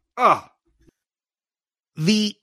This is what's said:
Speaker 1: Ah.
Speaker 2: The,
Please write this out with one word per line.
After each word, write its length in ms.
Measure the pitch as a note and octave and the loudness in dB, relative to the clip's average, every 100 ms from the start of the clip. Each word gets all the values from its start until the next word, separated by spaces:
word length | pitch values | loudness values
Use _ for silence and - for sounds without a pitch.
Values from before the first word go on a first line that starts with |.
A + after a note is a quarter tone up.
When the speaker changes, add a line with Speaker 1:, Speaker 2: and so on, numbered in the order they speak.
| _ - | _ 0
Speaker 1:
Ah. 320 | A#3+ D3 - _ _ _ _ _ _ _ _ _ _ _ _ _ _ - | 2 2 -4 _ _ _ _ _ _ _ _ _ _ _ _ _ _ -8
Speaker 2:
The, 360 | D#3+ G#3+ G#3 - | -2 0 -2 -8